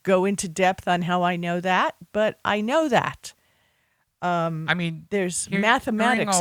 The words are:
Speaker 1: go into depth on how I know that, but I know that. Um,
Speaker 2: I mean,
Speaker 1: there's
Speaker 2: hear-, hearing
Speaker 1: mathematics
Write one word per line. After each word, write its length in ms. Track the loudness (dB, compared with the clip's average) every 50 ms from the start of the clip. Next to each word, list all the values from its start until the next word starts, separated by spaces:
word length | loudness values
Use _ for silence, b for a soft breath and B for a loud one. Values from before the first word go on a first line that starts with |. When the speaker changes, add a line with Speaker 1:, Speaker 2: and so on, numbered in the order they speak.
| -2
Speaker 1:
go 220 | 2 2 2 2
into 240 | 2 0 -2 -4 -6
depth 400 | -2 0 2 2 2 0 0 0
on 140 | 0 0 0
how 200 | 0 0 2 2
I 140 | 0 0 -2
know 240 | -2 -2 -2 -2
that, 340 | 0 0 2 2 2 0 -2 -6 -12 -6
but 280 | -2 0 0 0 -2 _ -2
I 160 | -2 -2 -2
know 300 | 0 0 0 0 2 2
that. 440 | 2 2 0 0 -6 -10 -14 -20 -20 _ _ _ _ _ _ _ _ _ _ _ _ _ _ _ _ -8
Um, 440 | -4 -2 -2 0 -2 -2 -4 -4 -2 -2
Speaker 2:
I 60 | -2
mean, 340 | -2 -2 -4 -4 -8 -8 -4
Speaker 1:
there's 360 | -2 -2 -2 -2 -4 -6 -6
Speaker 2:
hear-, 140 | -4 -2 0
hearing 20 |
Speaker 1:
mathematics 760 | 2 4 2 2 0 -2 -2 0 2 2 2 2 0 2 2 2